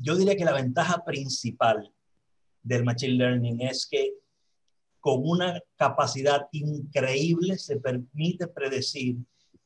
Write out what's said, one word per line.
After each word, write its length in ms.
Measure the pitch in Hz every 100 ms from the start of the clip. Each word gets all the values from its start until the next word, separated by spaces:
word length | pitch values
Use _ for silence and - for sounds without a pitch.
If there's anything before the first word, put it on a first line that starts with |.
yo 140 | 127 175
diría 200 | 190 196
que 100 | 165
la 80 |
ventaja 520 | 139 127 131 165 170 160
principal 840 | 135 135 - 120 101 120 107 - _ _ _ _ _ _ _
del 200 | 117 123
machine 300 | 120 120 131
learning 480 | 127 123 123 120 120
es 240 | 127 127 -
que 280 | 139 135 - _ _ _ _ _ _ _ _
con 220 | 147 131
una 380 | 147 175 180 175 - _
capacidad 720 | 139 127 135 135 139 143 -
increíble 1080 | 151 147 151 - 143 131 135 160 165 185 190
se 180 | - 143
permite 680 | 131 127 123 147 170 180 170
predecir 720 | - 135 135 127 147 127 120 123 _ _ _